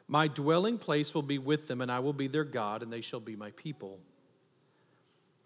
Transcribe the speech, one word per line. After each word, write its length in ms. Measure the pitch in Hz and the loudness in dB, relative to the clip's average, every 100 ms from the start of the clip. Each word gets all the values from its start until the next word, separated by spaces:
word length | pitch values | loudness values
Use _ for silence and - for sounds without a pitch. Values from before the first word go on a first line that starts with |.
| - | 0
My 200 | 147 156 | 2 4
dwelling 500 | 143 143 165 208 233 | 2 4 4 4 0
place 360 | - 151 143 | 2 2 2
will 100 | 165 | 0
be 140 | 139 139 | 0 -2
with 300 | 131 151 151 | 2 0 0
them, 140 | 123 | -4
and 100 | 127 | -2
I 80 | 123 | 0
will 140 | 135 | 0
be 140 | 139 135 | 0 0
their 180 | 147 147 | 0 0
God, 360 | 123 104 110 | 0 -2 -2
and 120 | 113 | -6
they 80 | 117 | -8
shall 180 | 113 123 | -6 -8
be 160 | 110 104 | -8 -10
my 160 | 107 | -10
people." 480 | - 160 143 98 98 92 _ _ _ _ _ _ _ _ _ _ _ _ _ | -10 -10 -10 -10 -14 -20 _ _ _ _ _ _ _ _ _ _ _ _ _